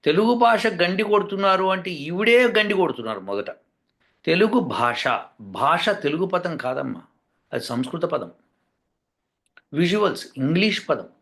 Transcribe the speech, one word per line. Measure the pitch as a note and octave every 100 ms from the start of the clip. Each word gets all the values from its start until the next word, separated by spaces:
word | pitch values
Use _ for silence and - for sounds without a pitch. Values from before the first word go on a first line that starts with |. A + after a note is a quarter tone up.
తెలుగు | D3+ D#3+ A3
భాష | A#3+ A#3 A3 A3
గండి | F#3 F3+ F#3+
కొడుతున్నారు | G#3 G#3 G3+ G3 G3 F#3+ F#3+
అంటే | F#3+ F3+
ఈవిడే | E3 C#3+ F3 A3 A#3+ B3 G#3+
గండి | G#3
కొడుతున్నారు | F#3+ E3 B2+ A2 G#2
మొదట. | F#2+ G2+ - - _ _ _ _ _ _ -
తెలుగు | E3+ G#3+ A#3+
భాష, | F3 - B2 A#2+ C3+ A2+ - _
భాష | G2+ F#2+ C#3 E3+ G3+
తెలుగు | G3 C#3+ D#3+
పదం | F#3 F3+ F3+ D#3
కాదమ్మా, | B2+ C3 C3+ - - _ _ _ _
అది | A#2+
సంస్కృత | - A#2+ B2+ E3+
పదం. | E3+ D3+ G#2 - _ _ _ _ _ _ _ _ _ _ _ _ _
విజువల్స్ | C#3+ F3 G#3 G3+ - - -
ఇంగ్లీష్ | C3+ E3 G#3+ G3+ -
పదం. | C3+ - _